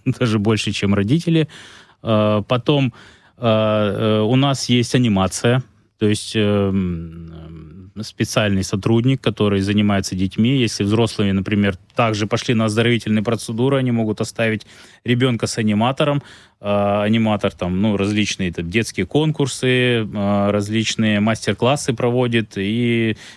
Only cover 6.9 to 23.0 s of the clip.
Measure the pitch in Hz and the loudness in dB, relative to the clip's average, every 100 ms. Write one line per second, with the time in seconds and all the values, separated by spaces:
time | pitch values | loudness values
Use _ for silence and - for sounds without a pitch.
6.9 | 85 82 82 82 80 80 80 80 92 95 | -4 -8 -14 -16 -16 -16 -18 -18 -20 -18
7.9 | 101 110 - 110 123 107 95 90 98 113 | -14 -12 -6 -2 0 0 0 -2 -2 0
8.9 | 117 123 135 - 104 104 101 98 104 104 | 2 2 0 -2 0 0 2 0 2 2
9.9 | 98 92 92 95 - 117 139 113 - 101 | 0 -2 -4 -4 0 2 2 0 0 0
10.9 | 110 110 - 101 98 95 104 101 95 _ | 2 0 0 0 0 0 0 0 -2 _
11.9 | - 117 104 107 120 - 113 110 107 117 | -2 0 0 -2 -2 0 0 2 2 2
12.9 | 117 110 107 107 113 - 113 131 139 127 | 2 0 0 0 -4 -4 -2 0 2 0
13.9 | 117 107 104 110 - 113 110 - - - | 0 0 -2 -4 -2 -2 -2 -8 -20 -20
14.9 | - 113 123 131 113 113 - 107 104 120 | -12 -2 2 2 0 -2 -2 0 2 0
15.9 | 135 147 143 - - - _ 104 101 101 | 0 0 0 -4 -20 -20 _ -2 0 2
16.9 | 104 104 113 110 104 98 - 90 92 110 | 0 2 2 2 0 -2 -2 -4 0 0
17.9 | 98 98 107 101 - 90 82 85 107 110 | 0 0 0 -2 -2 -6 -6 -4 -2 -4
18.9 | - - 143 156 151 135 - 127 127 123 | -4 -2 0 0 0 -4 -2 0 2 2
19.9 | 120 107 104 101 101 101 104 101 110 110 | 0 -2 -2 0 2 2 0 0 -2 -2
20.9 | - 110 104 107 110 - 98 120 143 - | 0 0 2 0 0 -2 0 0 0 -2
21.9 | 117 123 120 123 117 104 101 98 113 120 | -2 0 0 0 0 -2 -4 -2 0 0
22.9 | 117 | 0